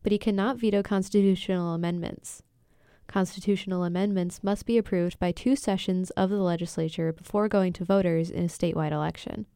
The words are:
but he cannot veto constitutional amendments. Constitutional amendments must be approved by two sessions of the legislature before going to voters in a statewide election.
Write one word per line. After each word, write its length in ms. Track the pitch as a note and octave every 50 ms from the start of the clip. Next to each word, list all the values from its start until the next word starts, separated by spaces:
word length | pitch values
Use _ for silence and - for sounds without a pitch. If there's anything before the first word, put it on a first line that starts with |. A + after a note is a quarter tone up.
but 120 | - G#3+ G3+
he 40 | G#3
cannot 380 | - A#3 G#3 G3 F#3+ A3+ C4+
veto 260 | A#3+ A#3 A3 G3+ G3+
constitutional 920 | G3+ - G#3 G3 F#3+ - - G#3 G3 G3 F#3+ F3+ - - F#3+ F3+ F3 E3+ E3
amendments. 680 | E3 E3+ E3+ F3 F3 E3 - G1+ - _ - - - - _ _ _ _ _ _ _ _ _ _ _ _
Constitutional 800 | _ - G3 F#3+ F3+ - - F3+ - G3+ F#3+ - G3 F#3 F3+ F3+
amendments 580 | F3 E3+ F3+ G3 G#3 G3+ F#3 F3+ F3 - -
must 240 | - G3 G3+ G#3 -
be 120 | - A#3 A#3
approved 420 | G#3+ - - F3+ F3 F3 - -
by 140 | - F3 F3
two 240 | - - B3+ C4 C4+
sessions 520 | - - G3 F#3+ - - F#3 F#3 F#3 F3+
of 180 | - - F#3+ F#3
the 80 | G3+ G#3
legislature 760 | F#3+ F3+ E3+ E3 E3+ E3+ - - E3 D#3+ D#3+ - E3 D#3+
before 380 | E3 D#3+ - - - G#3 G#3 G#3+
going 240 | G3+ G3+ F#3+ F3+ F3+
to 100 | - F3+
voters 460 | E3+ G3 G3 F#3+ F3+ E3 E3 E3 E3+
in 160 | - - F3
a 20 | E3+
statewide 460 | - - - F3 - - D#3 D3+ D3+
election. 520 | D3+ D3+ D#3 E3 - - - - - G#3+ - _